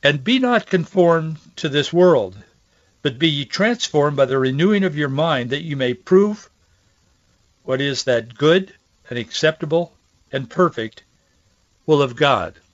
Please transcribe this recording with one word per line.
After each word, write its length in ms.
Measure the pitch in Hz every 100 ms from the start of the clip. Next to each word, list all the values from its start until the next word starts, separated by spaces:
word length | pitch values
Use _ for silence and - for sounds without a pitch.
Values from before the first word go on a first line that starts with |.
And 220 | 151 143
be 160 | 131 254
not 260 | 254 240 -
conformed 720 | 185 156 196 175 165 160 156 - -
to 120 | 160
this 240 | 139 139
world, 420 | 165 180 151 98 98 - _ _ _ _ _
but 160 | 147 120
be 100 | 165
ye 160 | 143 139
transformed 720 | - 208 240 - 151 147 139
by 80 | 131
the 140 | 135
renewing 440 | 131 135 175 208 190
of 120 | 147
your 120 | 147
mind, 420 | 135 165 143 120
that 120 | 139
you 120 | 165 143
may 180 | 127
prove 560 | 123 - 185 208 208 - _ _ _ _ _ _ _ _ _ _ _
what 180 | - 131
is 240 | 143 131 -
that 300 | 120 117 117
good 380 | 147 175 190 - _ _ -
and 100 | 120
acceptable 760 | 117 - 156 156 156 165 170 _ _ _ _
and 180 | 135 131
perfect 540 | - 180 - 113 - _ _ _ _ _ _ _ _ -
will 160 | 151
of 140 | 139 120
God. 400 | 147 123 85 - _